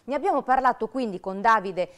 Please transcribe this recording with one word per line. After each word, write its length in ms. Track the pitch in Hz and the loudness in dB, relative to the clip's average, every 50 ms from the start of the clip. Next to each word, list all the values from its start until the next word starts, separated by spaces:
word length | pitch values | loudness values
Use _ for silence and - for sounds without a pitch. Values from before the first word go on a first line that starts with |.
| _ | _
Ne 100 | 233 277 | -6 -6
abbiamo 280 | 285 311 403 330 277 - | -2 0 0 0 0 2
parlato 440 | 254 254 269 262 247 233 - 220 | 2 0 4 4 2 0 0 -6
quindi 320 | - - 269 247 214 175 185 | -6 -4 -4 -4 -4 -6 -8
con 220 | - 190 190 196 | -8 -8 -8 0
Davide 480 | 202 226 220 214 180 202 170 175 175 - - | 2 4 4 4 2 -2 -4 -4 -4 -6 -6